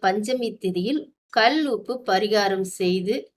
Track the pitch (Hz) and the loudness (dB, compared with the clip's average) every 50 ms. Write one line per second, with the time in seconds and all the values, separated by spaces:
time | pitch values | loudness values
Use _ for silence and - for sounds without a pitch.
0 | - 196 185 208 208 220 254 254 240 226 - - - 185 180 180 180 214 285 302 | -2 -2 0 0 -2 -2 -2 -2 -2 -4 -6 -4 -4 -4 -2 -2 -2 -2 -2 -2
1 | - - _ _ _ _ - 240 220 240 277 311 311 277 240 202 - - 247 254 | -4 -8 _ _ _ _ 0 2 4 4 4 4 2 0 -2 -2 -4 -6 -8 -6
2 | - - 190 190 214 208 214 214 202 196 190 190 190 185 - - 190 180 180 185 | -2 0 2 2 2 2 2 2 2 2 2 0 -2 -4 -4 -2 0 0 2 0
3 | 180 190 226 269 - - _ | 0 0 -2 -2 -4 -8 _